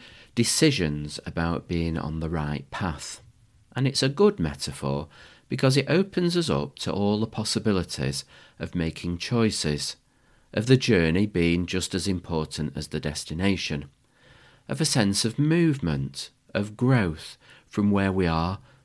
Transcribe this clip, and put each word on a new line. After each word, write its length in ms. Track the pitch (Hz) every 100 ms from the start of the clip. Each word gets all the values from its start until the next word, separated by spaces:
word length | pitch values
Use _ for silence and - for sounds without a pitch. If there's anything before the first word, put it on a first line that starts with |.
| - - -
decisions 840 | - 113 - 160 135 78 73 73 -
about 440 | - 85 82 82 -
being 280 | 85 82 80
on 220 | 78 80
the 100 | 80
right 400 | 82 73 71 -
path. 480 | - 92 71 - - - _ _ _ _ 123
And 100 | 135
it's 160 | -
a 60 | 135
good 320 | 139 202 202
metaphor 680 | 78 69 - - 69 71 - - - - _
because 280 | 131 135 135
it 120 | 139
opens 480 | 165 196 180 175 175
us 140 | 160
up 240 | 71 73 -
to 120 | -
all 280 | 82 101 107
the 80 | 110
possibilities 960 | - 107 107 110 92 87 - 67 67 - - - -
of 160 | 85
making 440 | 87 80 - 87 85
choices, 760 | - 120 110 - 78 71 - - _ _ _ _ _
of 140 | 107 117
the 100 | 131
journey 500 | 123 92 82 87 104
being 400 | 87 85 87 87
just 280 | 92 -
as 140 | 92 98
important 680 | 90 - 80 78 - 76 78
as 120 | -
the 100 | 78
destination, 880 | 76 73 - 82 98 90 - 71 69 _ _ _ _ - - _ -
of 120 | 135
a 40 |
sense 400 | 151 131 98 98
of 140 | 113 127
movement, 920 | 151 170 165 135 85 71 67 - - _ _
of 240 | - 107 107
growth 640 | 123 127 90 78 - - - - _
from 240 | 104 101
where 180 | 101 98
we 160 | 95 87
are 320 | 82 85 95 - _